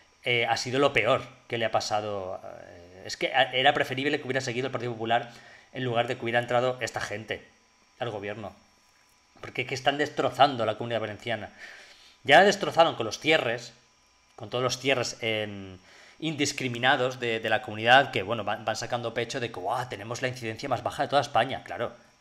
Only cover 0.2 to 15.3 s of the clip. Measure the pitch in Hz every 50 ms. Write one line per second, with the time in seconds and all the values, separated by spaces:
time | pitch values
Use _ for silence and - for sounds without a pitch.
0.2 | - 127 120 117 117 117 117 113 - 127 120 131 143 135 - 120 104 113 131 117
1.2 | - - - - _ - 123 117 113 110 - 110 - - 110 107 107 107 101 98
2.2 | 95 92 95 92 - 98 87 82 87 95 92 90 87 90 92 92 95 - - -
3.2 | 170 165 - 135 131 127 127 127 131 139 - - 139 - 131 131 135 147 147 147
4.2 | - 127 127 135 127 131 113 120 127 135 123 123 113 123 117 107 113 113 113 123
5.2 | 123 - - - - - - - - _ - 131 131 123 117 113 120 123 127 127
6.2 | 120 117 117 120 117 - 123 120 123 127 127 127 117 110 - 127 - - 104 107
7.2 | 110 - 104 82 - - _ _ _ _ _ _ _ _ _ - 123 117 104 104
8.2 | 98 101 104 110 107 95 95 - _ _ _ _ _ _ _ _ _ _ _ _
9.2 | _ _ _ - - - - - 127 127 139 127 - 143 139 143 147 - - -
10.2 | 139 127 - - 139 147 135 120 113 110 107 - 120 120 120 110 110 107 104 98
11.2 | - 120 113 107 101 90 - - - - - - - - - - - - - _
12.2 | - 123 139 165 190 208 190 196 - 151 135 156 165 156 131 - 117 107 101 -
13.2 | - 143 160 156 135 123 113 123 - - - _ _ _ _ _ _ _ _ _
14.2 | _ _ _ - 113 104 104 120 127 123 123 - 127 131 131 123 117 - - -
15.2 | - 113